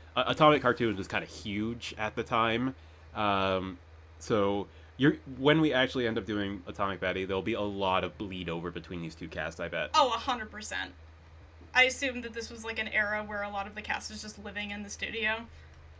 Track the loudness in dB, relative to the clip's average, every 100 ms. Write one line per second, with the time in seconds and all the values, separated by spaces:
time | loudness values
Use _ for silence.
0 | -6 -2 0 8 8 8 6 4 2 0
1 | -2 -4 -4 -10 -6 -4 -4 -4 -10 -4
2 | -4 -4 0 4 4 4 0 -4 -14 -20
3 | -14 0 2 4 4 2 -2 -8 -14 -20
4 | -20 -16 0 2 4 2 -2 -10 -20 4
5 | 4 4 -6 2 6 6 6 4 2 2
6 | 0 -2 -2 -2 -2 -4 -10 -4 -2 0
7 | -2 -2 0 0 0 -2 -2 0 2 2
8 | 0 -4 -8 -6 -4 -4 -4 -8 -8 -8
9 | -8 -8 -10 -6 -6 -6 -4 -4 2 4
10 | 4 2 -2 -4 -6 -10 -8 -6 -8 -12
11 | -20 -20 -20 -20 -20 -20 0 4 4 4
12 | -4 -4 -8 -10 -10 -10 -8 -6 -2 0
13 | 0 0 -4 -6 -4 -6 -8 -10 -6 -6
14 | -6 -10 -10 -12 -10 -8 -6 -8 -8 -8
15 | -6 -2 -2 -2 -6 -16 -20 -20 -20 -20